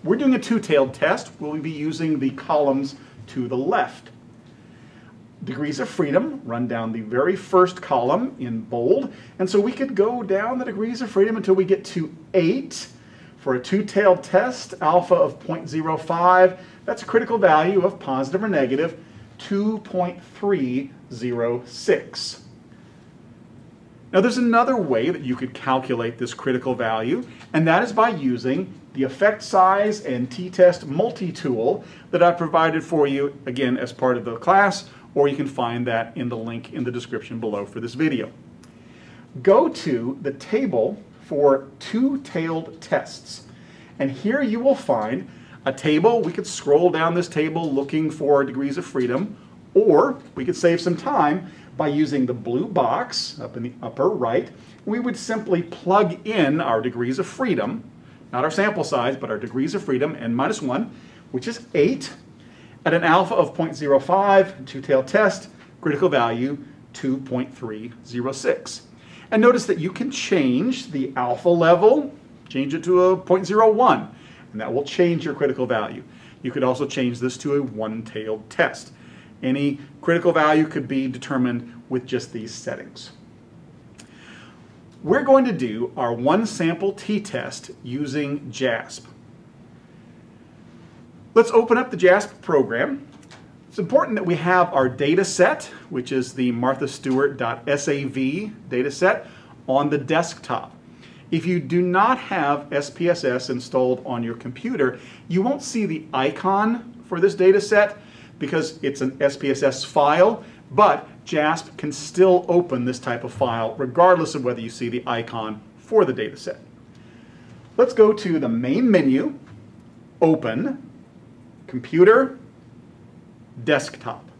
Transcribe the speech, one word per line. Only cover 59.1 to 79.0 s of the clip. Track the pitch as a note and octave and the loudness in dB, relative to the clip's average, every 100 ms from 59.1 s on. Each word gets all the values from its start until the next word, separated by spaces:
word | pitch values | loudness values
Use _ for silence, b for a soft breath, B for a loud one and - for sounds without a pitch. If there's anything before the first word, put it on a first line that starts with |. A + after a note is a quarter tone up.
| C3+ | -4
but | A2 | -6
our | G#2+ | -6
degrees | A#2+ B2 D3+ G3+ | -6 -4 -2 -4
of | |
freedom, | - C3 D3 D#3 | -2 -2 -2 -4
n | A#2 | -4
minus | A#2+ D3 - | -2 -2 -2
one, | C3 C3 A#3 B B B B | -4 -4 -4 B B B B
which | B2+ E3+ | -8 -6
is | A3+ - | -10 -4
eight, | - D3+ C4+ - - - - B B B B D#3 | 2 2 0 -8 -16 -20 -20 B B B B 0
at | |
an | E3+ | 0
alpha | E3+ E3+ C#3+ A3 | 4 2 2 0
of | D#3 | 0
point | - D#3+ - | 0 -6 -4
zero | D3 C#3 | 2 2
five, | - F#3 G3+ G3 F#3+ - B2+ | 4 2 6 6 4 -2 -14
two-tailed | C3+ B2+ C3+ C3 | -12 0 0 4
test, | D#4 D#4 - - B B - | 2 2 0 -12 B B -8
critical | D#3+ C#3+ F3+ | -4 0 2
value | C#3+ A#2 A2+ C3 C#3+ B B - | 2 0 0 -4 -6 B B -20
two | - C3+ C3 | -8 -4 -4
point | C3+ B2 B2+ | -4 -6 -6
three | - A#2+ G#2+ A2+ - - | -10 -12 -10 -12 -16 -12
zero | A#2+ B2+ | -6 -6
six. | C3+ - - - - - B B B B | -4 -2 -2 -4 -16 -18 B B B B
And | A3 | 4
notice | A#3+ B3 - | 6 4 0
that | F3 | -2
you | D#3+ | -2
can | - - | -4 -6
change | - - F#3 C3+ B2 A3 B3+ - | -6 0 2 2 2 0 -4 -6
the | C#3+ C3 C#3+ | -6 -4 -4
alpha | B2 A#2+ E3+ | -4 0 2
level, | E3+ E3 E3+ G#3+ C#4+ C#4 - - - - | 4 6 8 8 6 0 -12 -20 -20 -8
change | C3 C#3 | -4 -4
it | D#3+ E3+ | -4 2
to | F3+ F3+ | 4 4
a | F#3 | 2
point | - F#3+ E3+ | 2 0 2
zero | G#3+ A3+ | 4 4
one, | G#3+ B3 A#2+ - B B B B | 6 4 4 -2 B B B B
and | G#2 | -10
that | A2 | -6
will | B2 C#3+ | -4 -4
change | - F3 E3 D#3 | 2 2 2 -4
your | |
critical | C#3 C#3+ B2+ B2+ | -2 -2 -2 -2
value. | A2+ G#2 G#2+ - B B B | -2 -4 -10 -16 B B B
You | B2+ | -8
could | B2 | -2
also | B2+ B2 C#3 | 0 0 -4
change | - B2 A#2+ | -2 -2 -2
this | B2+ - | -6 -4
to | D3 C#3+ | -2 -2
a | |
one-tailed | C3 G#2+ A2 A2 A2 A2 A2 A2 G#2+ | -2 -6 -8 -8 -10 -10 -6 -8 -8
test. | - - - - B | -2 -2 -2 -18 B